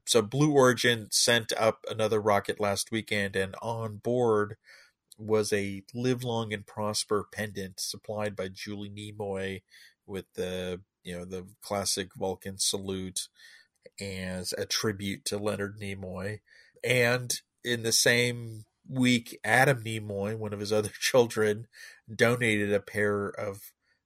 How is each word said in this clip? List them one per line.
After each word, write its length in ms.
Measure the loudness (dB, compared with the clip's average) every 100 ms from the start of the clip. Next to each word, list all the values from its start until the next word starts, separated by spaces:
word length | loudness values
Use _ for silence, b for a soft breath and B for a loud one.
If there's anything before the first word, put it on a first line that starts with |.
| 2
so 160 | 2
Blue 300 | 2 4 6
Origin 560 | 8 8 6 2 0 0
sent 400 | 0 4 2 2
up 320 | 2 2 2 -6
another 320 | -2 2 2
rocket 380 | 4 2 2 -2
last 320 | 0 0 -2
weekend, 440 | -4 -2 -2 0 0
and 200 | -2 -4
on 340 | -6 -4 -6 -6
board 600 | -2 2 4 4 2 -4 B B B B _ -14
was 340 | 0 0 2
a 320 | 0 -2 -8 -12
Live 300 | -4 0 0
Long 300 | -2 -4 -4
and 140 | -6 -8
Prosper 600 | -6 -4 -2 -2 -2 -2
pendant 480 | -8 -8 -6 -10 -8
supplied 560 | -10 -10 -8 -4 -4 -4
by 120 | -8
Julie 440 | -8 -10 -10 -10
Nimoy 720 | -12 -14 -8 -6 -4 -4 -6 _ B B B -10
with 200 | -10 -8 -6
the, 460 | -4 -4 -4 -6 -10 _
you 140 | -12 -10
know, 80 | -8
the 220 | -10 -12 -16
classic 500 | -4 -2 0 -2 -4 -4
Vulcan 440 | -4 -4 -8 -4
salute 680 | -2 -2 -4 -6 -6 -8 -10 B B B B _ -20 -12
as 540 | -10 -6 -6 -6 -6 -6
a 80 | -2
tribute 600 | 0 0 -2 -4 -4 -4
to 120 | -4
Leonard 400 | -2 -2 -4 -6
Nimoy. 640 | -10 -8 -8 -8 -6 -8 b b b b
And 580 | 2 4 4 2 -2 -6 _ _
in 180 | -2 -2
the 100 | 2
same 760 | 4 6 6 4 0 -8 -12 -18 _ -8
week, 520 | 2 4 4 2 -8
Adam 400 | 2 6 6 4
Nimoy, 540 | -2 -6 -4 -4 -4 -4
one 160 | -6
of 60 | -4
his 120 | 0
other 200 | 2 2 -2
<laughs> 40 |
children, 680 | 4 6 6 4 2 2 -6 B B B -12
donated 580 | 2 2 4 2 2 2
a 80 | 0
pair 480 | 0 0 2 2 -2
of 420 | -6 -8 -8 -16 _ _ _